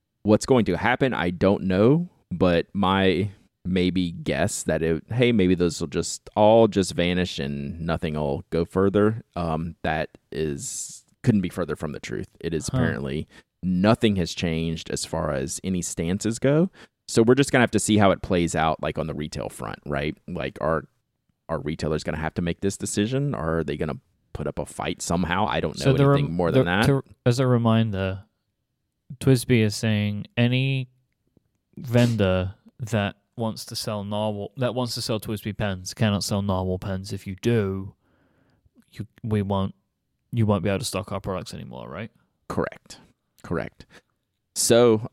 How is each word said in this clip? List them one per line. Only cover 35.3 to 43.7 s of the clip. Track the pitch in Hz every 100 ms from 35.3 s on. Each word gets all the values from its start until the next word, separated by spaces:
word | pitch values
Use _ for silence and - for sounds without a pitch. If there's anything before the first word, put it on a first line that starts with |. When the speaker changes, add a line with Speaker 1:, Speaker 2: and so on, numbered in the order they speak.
| 107 110 101
Speaker 2:
pens | 104 92 92
cannot | - 110 101
sell | - 104
Narwhal | 101 92 92 92
pens. | 104 95 98
If | 98 -
you | 95
do, | 117 120 98 95 98 - _ _ _ _ _ _ _ _ _
you, | - 104 _
we | 117 107
won't, | 98 98 95 - _ _ _ _ -
you | 120 107
won't | 101
be | 98
able | 95
to | 92
stock | 95 98
our | 98
products | 104 92 -
anymore, | 82 - 60 58
right? | 73 110 _ _ _ -
Speaker 1:
Correct. | - - - - - _ _ _ _
Correct. | - 82 -